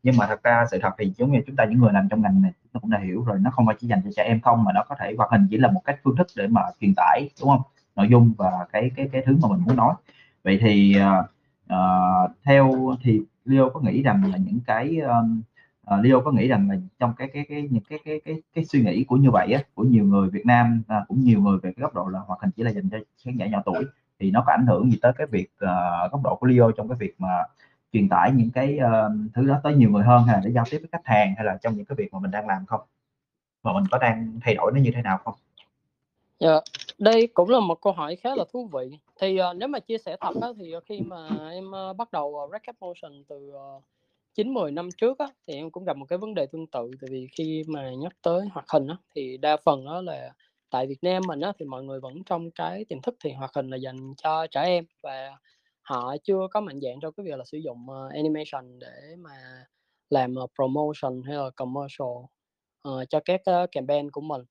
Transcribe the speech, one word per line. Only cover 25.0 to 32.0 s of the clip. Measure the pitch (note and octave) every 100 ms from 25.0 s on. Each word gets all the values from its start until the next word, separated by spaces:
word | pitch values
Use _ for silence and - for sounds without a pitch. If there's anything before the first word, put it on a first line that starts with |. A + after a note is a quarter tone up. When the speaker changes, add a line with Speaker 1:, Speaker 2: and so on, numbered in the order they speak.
Speaker 1:
tới | A#2+ B2
cái | D3+
việc, | G#2 F#2 _
ờ, | G2 F2+ F2 F2 F2+
góc | C#3+
độ | C3 F2+
của | B2+
Leo | B2 A#2
trong | G#2+ A2
cái | B2
việc | G2+ -
mà | F#2 F2+ F2+ _ _ _ _
truyền | A2 G2
tải | F2+ F#2
những | C3+ A2+
cái, | B2 C3+ C3+
ờm, | B2 A2+ G#2+ G#2+ G#2+
thứ | - C3+
đó | C#3+
tới | D3
nhiều | D3 A2+
người | G2+
hơn, | A2 B2
hay | A#2+ G#2
là |
để | G2
giao | A#2+ A#2
tiếp | D#3
với | D#3+
khách | E3 -
hàng, | G#2+ G2+ G2
hay | G#2+
là | F#2+
trong | A#2 G#2+
những |
cái | G2+
việc | C#3